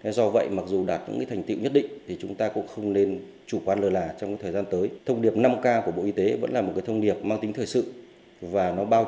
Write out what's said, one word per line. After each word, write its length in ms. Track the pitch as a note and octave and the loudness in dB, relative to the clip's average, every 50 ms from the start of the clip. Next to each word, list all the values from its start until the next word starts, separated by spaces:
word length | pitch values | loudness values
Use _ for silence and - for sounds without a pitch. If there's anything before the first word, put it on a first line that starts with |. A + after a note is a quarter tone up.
Thế 100 | - G#2+ | -6 -2
do 160 | G#2 A#2+ A2+ G#2 | 2 2 4 4
vậy, 200 | G#2 A2+ - - | 4 2 2 2
mặc 140 | G2 F#2+ F2 F2+ | -2 -4 -2 0
dù 180 | G2 F#2+ F#2 | 0 0 2
đạt 140 | F#2+ E2+ D#2 - - | 0 -2 -2 -4 -4
những 100 | A2 A#2+ | -6 -4
cái 80 | B2+ | -4
thành 160 | - B2 F#2+ | -4 -4 -6
tựu 140 | E2+ - - F2 | -4 -4 -4 -2
nhất 120 | A2 C3+ | -2 2
định 140 | C#3 C#3+ - - - - - - | 4 2 2 2 -4 -12 -10 -10
thì 80 | F2+ - | -8 -8
chúng 140 | - F#2+ G2 | -8 -8 -4
ta 140 | F#2+ A2 G#2 | -2 -2 -2
cũng 180 | - A2 G2+ | -2 -4 -6
không 260 | - - A2 G#2+ G#2 | -6 -8 -4 -2 2
nên 260 | G2 G2+ G2 G2 G2 F#2+ - - - - - | 4 4 4 4 0 -4 -8 -14 -18 -20 -8
chủ 140 | - A#2 F#2+ - | -6 -6 -2 0
quan 160 | F#2+ G2 G2+ | 0 0 2
lơ 100 | G2+ G2 | 2 2
là 240 | F#2 F#2 E2+ D#2+ D#2 - | 2 0 -2 -4 -6 -8
trong 100 | G#2 G2 | -8 -6
cái 80 | G#2 G#2 | -6 -6
thời 100 | G2+ F2+ | -6 -4
gian 120 | E2 G2+ G2 F#2+ | -4 -4 -2 -2
tới. 180 | F#2+ F2+ G2 G2+ - - - | 0 0 0 -2 -4 -6 -4
Thông 160 | - B2+ A2+ | -2 0 2
điệp 140 | A2+ A2 G#2+ | 2 2 4
năm 240 | A2 A#2+ B2+ B2 - | 4 4 4 4 2
K 260 | - B2 A#2 A2+ G2+ | 2 2 2 2 0
của 60 | F#2 E2+ | -2 -2
Bộ 80 | F2+ F#2 | -2 -2
Y 80 | G#2 | -2
tế 240 | G2 - F#2+ G#2+ B2 A#2 | 0 2 2 2 2 0
vẫn 120 | A#2 - | -2 -2
là 100 | B2+ B2 | 0 0
một 100 | G2+ F#2 F2+ | 0 0 -2
cái 80 | F#2+ F#2 | -4 -4
thông 140 | A#2 A2 A2 | -2 -2 2
điệp 240 | G#2+ G#2 F#2+ - - | 2 2 2 0 0
mang 160 | G2+ A2 G#2+ | -2 -2 -2
tính 120 | A2 G#2+ | -2 -4
thời 140 | G#2 C3+ A2+ | -4 -4 -4
sự 180 | - - B2+ - - - - - - - - - - - - | 0 0 0 0 0 -6 -16 -20 -20 -20 -20 -20 -20 -16 -14
và 340 | F2+ E2+ F#2 G2 F#2 F2+ F2 | -8 -2 0 0 2 2 0
nó 80 | F#2 G2+ | 0 2
bao 220 | A2 A#2 A2+ A2 | 4 4 4 4